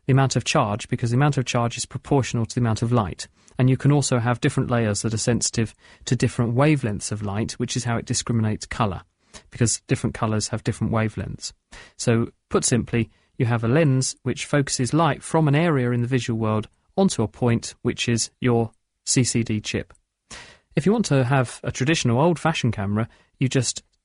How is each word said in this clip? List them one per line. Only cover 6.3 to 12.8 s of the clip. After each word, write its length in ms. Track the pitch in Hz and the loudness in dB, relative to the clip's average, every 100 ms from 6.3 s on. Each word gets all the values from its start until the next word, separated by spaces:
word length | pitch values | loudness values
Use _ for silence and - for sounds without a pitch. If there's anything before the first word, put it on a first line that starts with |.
| - 117 | 0 0
wavelengths 560 | 117 151 147 117 101 - | 2 2 2 0 -4 -6
of 120 | 104 | -6
light, 300 | 101 101 113 | -4 -4 -4
which 220 | - 123 | -4 -4
is 100 | 127 | -4
how 120 | 120 117 | -2 -4
it 80 | |
discriminates 640 | - 117 - 117 110 101 - | -4 -4 -2 0 0 -2 -6
colour, 340 | - 107 85 - _ _ - - | -4 -2 -4 -12 _ _ -20 -14
because 300 | - - - - | -2 0 0 -4
different 260 | 131 120 | -4 -4
colours 360 | - 110 107 - | -4 -2 -2 -4
have 140 | 107 | -4
different 300 | - - 113 | -6 -4 -2
wavelengths. 600 | 110 110 98 98 - - - _ - - - | 0 -2 -4 -8 -10 -14 -16 _ -20 -20 -4
So, 360 | - 117 - - _ | 0 2 0 -6 _
put 160 | 196 - | -2 2
simply, 420 | 120 | 0